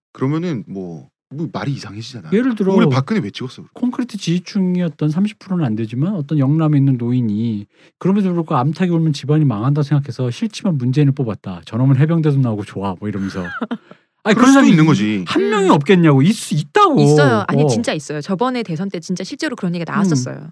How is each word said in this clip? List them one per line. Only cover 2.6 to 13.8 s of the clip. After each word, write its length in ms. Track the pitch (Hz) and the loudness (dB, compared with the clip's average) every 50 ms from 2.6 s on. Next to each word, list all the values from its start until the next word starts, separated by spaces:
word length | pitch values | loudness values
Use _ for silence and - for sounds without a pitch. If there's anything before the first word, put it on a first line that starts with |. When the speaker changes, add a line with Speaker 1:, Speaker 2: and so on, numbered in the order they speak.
| 190 190 190 | 0 2 4
Speaker 1:
우리 140 | 214 - 147 | 4 4 4
박근혜 320 | 123 131 139 - 220 190 | 2 0 0 -2 -2 -4
왜 100 | 107 95 | -4 -6
찍었어? 320 | - - 120 127 - 107 78 - _ | -8 -10 -12 -12 -12 -18 -20 -20 _
Speaker 2:
콘크리트 420 | - 247 247 247 - 240 - - 196 | -6 -6 -4 -4 -4 -6 -8 -8 -6
지지층이었던 920 | - 165 170 180 - - - 202 185 180 180 180 175 165 - - 156 156 | -4 -2 -2 -2 -4 -4 -4 -2 0 0 0 -2 -2 -4 -4 -2 -2 -2
삼십 280 | 151 185 202 208 - _ | 0 0 -2 -2 -4 _
프로는 260 | - 190 185 170 151 | -8 -6 -4 -2 -2
안 120 | 113 107 | -2 -2
되지만 380 | 110 113 110 120 127 156 196 220 | -4 -4 -6 -4 -4 -2 -2 -2
어떤 240 | 165 139 - 160 147 | -4 -4 -2 0 0
영남에 400 | 131 135 151 165 160 151 151 139 | 2 2 2 2 2 2 2 4
있는 180 | 139 139 131 | 4 2 2
노인이 680 | 117 117 120 127 127 120 107 101 107 117 117 107 101 104 - _ _ _ _ _ _ | 0 0 0 0 0 0 0 -2 -2 -2 -2 -4 -6 -8 -12 _ _ _ _ _ _
그럼에도 340 | - 180 196 214 190 185 | -2 0 0 2 0 0
불구하고 240 | 175 170 160 - 156 | 0 -2 -2 -2 -2
암탉이 340 | 123 127 156 156 - 190 175 | 0 0 0 0 -2 -2 0
울면 220 | 170 165 160 160 | 0 0 0 0
집안이 320 | 143 - 131 131 151 156 151 | -2 -2 -2 0 2 2 2
망한다 380 | 135 110 101 117 139 143 151 | 2 0 0 0 0 0 0
생각해서 480 | 143 - 156 139 139 - - - 127 123 | 0 0 0 -2 -2 -4 -6 -6 -6 -6
싫지만 480 | 120 - 233 214 - - - 196 160 131 | -4 -4 -6 -6 -6 -4 -2 -2 -2 0
문재인을 340 | 120 127 127 151 147 139 | -2 0 2 2 2 2
뽑았다. 500 | 135 - 127 110 95 - - 98 90 85 - | 2 0 -4 -4 -6 -8 -10 -12 -12 -12 -12
저놈은 300 | - 117 117 131 139 135 | -8 -2 0 2 4 4
해병대도 420 | 123 156 156 170 165 151 151 139 139 | 4 4 2 2 2 2 2 2 2
나오고 260 | 127 117 107 101 101 | 0 0 -2 -4 -6
좋아 300 | - - 98 98 98 92 87 | -8 -8 -6 -6 -6 -6 -6
뭐 100 | 104 104 | -8 -6
이러면서. 360 | 101 95 98 95 92 95 87 | -6 -6 -6 -6 -6 -8 -8
Speaker 1:
<laughs> 140 | 87 - - 233 - 233 - | -8 -8 -10 -8 -8 -10 -12